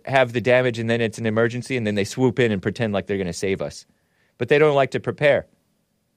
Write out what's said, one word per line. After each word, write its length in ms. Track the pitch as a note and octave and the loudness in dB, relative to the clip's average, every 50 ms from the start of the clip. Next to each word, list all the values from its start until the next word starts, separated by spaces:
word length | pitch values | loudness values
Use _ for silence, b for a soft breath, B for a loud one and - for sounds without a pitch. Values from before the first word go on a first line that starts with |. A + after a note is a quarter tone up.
| - | -4
have 300 | - C3 C3+ C3 A#2+ A#2 | 0 2 2 2 2 0
the 80 | B2 G2 | 0 2
damage, 360 | B2 B2 B2+ B2+ B2+ A2+ A#2 | 4 4 4 4 2 0 -2
and 120 | A2+ A2+ | -2 -2
then 100 | A#2 A#2 | 0 0
it's 160 | A#2 G#2+ G#2 | 0 -2 -4
an 80 | - A2+ | -4 -4
emergency, 540 | A2+ G#2+ A2+ A#2 A#2 A#2 B2 A2+ - C3+ B2 | -2 0 2 0 0 0 -4 -6 -6 -4 -2
and 80 | A2+ | -2
then 80 | G#2+ G#2 | -2 -2
they 100 | G#2 G2 | -2 -2
swoop 340 | - - B2+ C3 B2+ - - | -4 -2 0 0 0 2 2
in 140 | B2 A2+ G#2+ | 0 0 0
and 80 | F#2+ | -2
pretend 320 | - A2 G2 - A#2+ G#2+ G2+ | -2 -4 -4 -2 -4 -2 -2
like 140 | F#2+ F#2 | -4 -4
they're 100 | - G2+ | -4 -4
gonna 160 | G2 F#2+ F2+ E2+ | -4 -4 -6 -6
save 300 | - - F#2+ F#2+ D#2+ D2 | -4 -4 -4 -2 -4 -4
us. 240 | D2 - - - _ _ _ _ _ _ _ _ _ _ - | -8 -10 -14 -20 _ _ _ _ _ _ _ _ _ _ -10
But 100 | A#2+ A2+ | 0 2
they 100 | D3+ C#3+ | 4 4
don't 160 | D3+ D3+ C#3+ | 4 4 4
like 180 | C#3 C3+ C3 - | 4 2 0 -2
to 80 | B2 | -4
prepare. 460 | - B2+ G2+ - D3+ D3 C3 G2+ - - _ _ _ _ _ _ _ _ _ _ _ _ _ | -6 -6 -4 0 2 2 2 2 0 -6 _ _ _ _ _ _ _ _ _ _ _ _ _